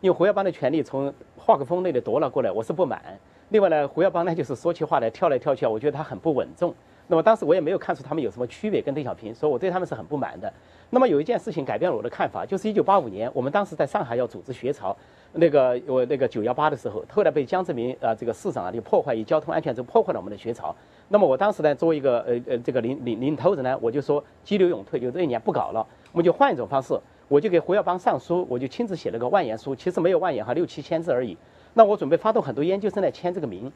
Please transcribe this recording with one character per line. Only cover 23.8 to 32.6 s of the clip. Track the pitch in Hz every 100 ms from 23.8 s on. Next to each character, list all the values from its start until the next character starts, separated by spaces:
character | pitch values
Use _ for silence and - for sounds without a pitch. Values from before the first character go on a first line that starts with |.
我 | 156
就 | 143
说 | 135 147 - -
“激 | - 202
流 | 180
勇 | 139
退”， | 98 147
就 | 123
这 | 156
一 | 170
年 | 120
不 | 214
搞 | 143 101
了， | 110 110 - -
我 | -
们 |
就 | 170
换 | 170 277
一 | 170
种 | -
方 | 139
式。 | 131 147 - _ _
我 | 143
就 | 196
给 | 175
胡 | -
耀 | 180
邦 | 175 180
上 | 240 160
书， | - 170 -
我 | 123
就 | 131
亲 | - 233
自 | 170
写 | -
了 | 117
个 | 123
万 | 190
言 | 143 107
书， | -
其 | 135 -
实 | 180
没 | 170
有 | 185
万 | 185
言 | 131
哈， | 104
六 | 131
七 | 175 -
千 | 143 165
字 | 170
而 | 127 127
已。 | - _ - -
那 | -
我 | 214 208
准 | 143
备 | 160
发 | 214
动 | 220
很 | 147
多 | 120